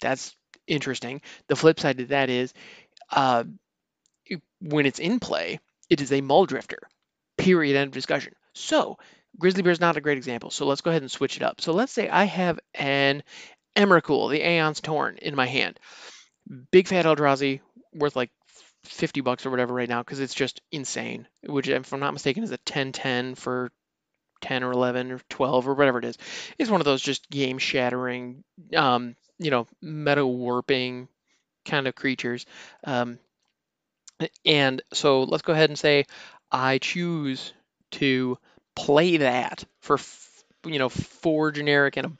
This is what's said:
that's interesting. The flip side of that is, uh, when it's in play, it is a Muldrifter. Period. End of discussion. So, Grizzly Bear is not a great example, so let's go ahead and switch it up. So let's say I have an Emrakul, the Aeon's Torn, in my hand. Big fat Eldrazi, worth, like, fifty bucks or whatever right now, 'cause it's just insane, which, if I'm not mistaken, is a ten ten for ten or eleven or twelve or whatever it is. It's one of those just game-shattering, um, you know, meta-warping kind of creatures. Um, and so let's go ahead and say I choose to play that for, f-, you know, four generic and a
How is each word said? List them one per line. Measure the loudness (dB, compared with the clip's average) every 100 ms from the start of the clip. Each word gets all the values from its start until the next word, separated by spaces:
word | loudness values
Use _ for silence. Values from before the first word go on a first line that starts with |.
that's | -4 -4 -8 -18 _ -20 -4
interesting. | -4 -2 -6 -8 -12 -16 -20 -4
The | 4
flip | 6 6
side | 0 -2
of | -2
that | 0 2
is, | 0 -2 -8 -20 -20 _ _ -4
uh, | 0 2 2 0 -12 _ _ _ _ _ _ -10 -10 -10 _
when | -2 2 2
it's | 0
in | -2 -2
play, | -2 -2 -2 -8 _ _ _
it | 0
is | 2
a | 0
Muldrifter. | 4 4 4 -2 -8 -16 -18 _ _ _ _ 0
Period. | 4 6 4 2
End | 0
of |
discussion. | -4 -4 -4 -4 -18 _
So, | -14 0 0 0 -6 -20 _ _ 0
Grizzly | 2 4
Bear | 2
is | 4
not | 2 2
a |
great | 0 -2
example, | -4 -8 -8
so | -4
let's | -2 0
go | 0
ahead | 0
and | -2
switch | -4 -4 -2
it |
up. | -4 -2
So | -2
let's | 0 0
say | -2 0
I | 2
have | 2 2 -2 -2 -8
an | -6 -2 2 2 0 -8 -20 -20 -20 _ 2
Emrakul, | 6 4 4 0 0
the | 0
Aeon's | 0 2 0 -2
Torn, | -4 -4 -4 -6
in | -6
my | -2 -2
hand. | 0 -4 -6 -20 -20 -20 -20 _ _ -18 -18 4
Big | 6 6
fat | 2
Eldrazi, | 4 4 4 2 0 -4 -10 -20 _
worth, | -4 -2 -2
like, | -6 _ _ -20 -20 _
fifty | -20 -6 -4 -2
bucks | -2 -4 -4
or |
whatever | -2 -2
right | -2 -4
now, | -4
'cause | -6 -8
it's | -8
just | -4 -4 -6 -12
insane, | -10 -8 -8 -8 -10 -14 _
which, | -6 -4 -2
if | -4 -4
I'm | -6
not | -6
mistaken, | -4 -4 -4
is | -6
a | -8
ten | -6 -4 -4
ten | -6 -4 -4 -4
for | -8 -6 -6 -6 -12 _ _ _ _ _ _
ten | -6 -4
or | -2
eleven | 0 0 0 -6
or | -10 -12
twelve | -2 2 2 2
or |
whatever | 4 4 2
it |
is. | -4 -10 -14 -14 -12 -4
It's | 2
one | 2
of |
those | 4 2
just | 0 -6 -6
game-shattering, | -4 -2 -2 -2 0 0 -2 -4 -6 -10 -16 _ -20 -2
um, | 2 4 2 -2 -12 _ -6
you | 0
know, | 0 -2 _
meta-warping | -12 -4 0 2 2 -2 -2 -4 0 -2 -2 -8 -14 _ _ _ _ _
kind | -4 -2 -2
of |
creatures. | -4 -4 -2 -4 -6 -10 -20 -20 -14
Um, | -4 -4 -4 -8 _ _ _ _ _ _ _ _ -20 -8 -8 -2
and | 2 4 2 0 -6
so | 0 2 2
let's | 2 -2
go | 0
ahead | 2 2
and | 2
say | 2 2 0 -10 -20 -20 _
I | -2 0 0
choose | -2 -4 -4 -4 -4 -6 -12 -20 _ _ _
to | -2 0 2 0 -6 _ _ _
play | -6 4 4 6 4
that | 2 0 -4 -8 -16 _
for, | -2
f-, | -2 -2 -20 -20 _ _ _
you | -6 -2
know, | -2
four | -2 -8 -4 0 2 0
generic | -2 2 4 4 0
and |
a | -6